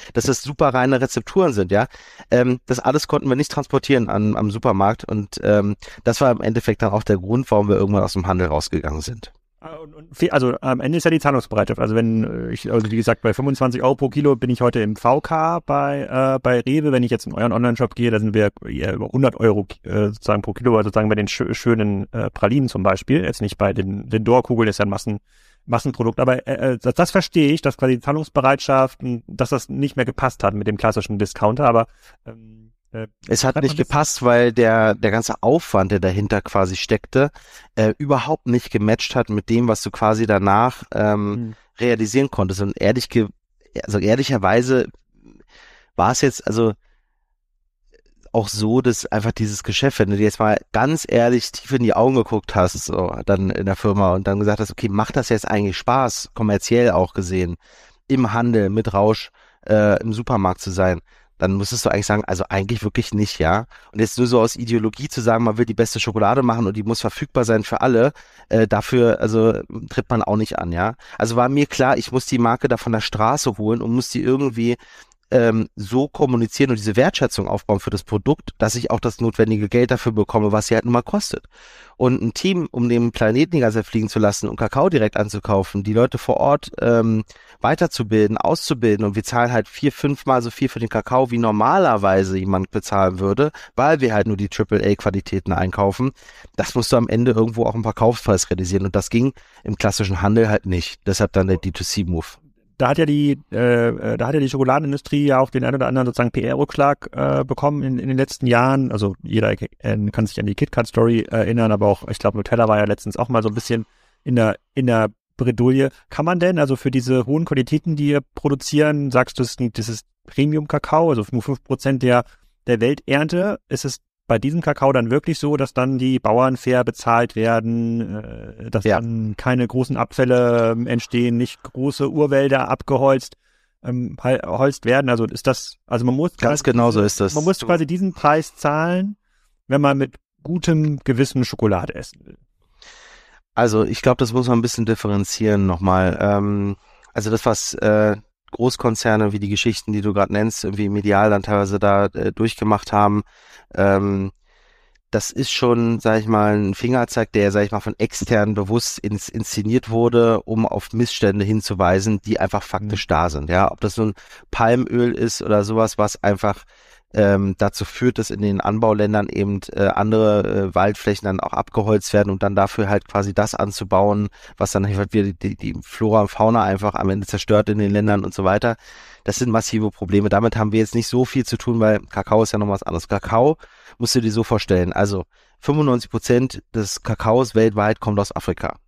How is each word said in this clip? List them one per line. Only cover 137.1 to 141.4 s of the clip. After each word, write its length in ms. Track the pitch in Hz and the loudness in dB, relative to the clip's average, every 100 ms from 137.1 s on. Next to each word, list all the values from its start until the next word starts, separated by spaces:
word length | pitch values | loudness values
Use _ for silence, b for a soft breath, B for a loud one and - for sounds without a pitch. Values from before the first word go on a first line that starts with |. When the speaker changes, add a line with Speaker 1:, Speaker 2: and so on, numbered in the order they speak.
| - | 2
Speaker 1:
das. 140 | 98 151 | 0 0
Speaker 2:
man 100 | 160 | 0
muss 140 | 190 | 0
quasi 280 | 117 175 147 | 0 0 0
diesen 240 | 180 190 | -2 -4
Preis 420 | - 147 156 - - | 0 2 2 0 -4
zahlen, 580 | 147 151 165 180 202 208 _ _ _ _ - | -2 0 0 -2 -4 -8 _ _ _ _ -2
wenn 100 | 139 | 0
man 180 | 143 139 | 2 2
mit 180 | 135 - _ _ | -2 -8 _ _
gutem 560 | - 170 175 156 151 143 - | -6 -2 0 2 0 -2 0
Gewissen 400 | 120 135 135 | 0 0 0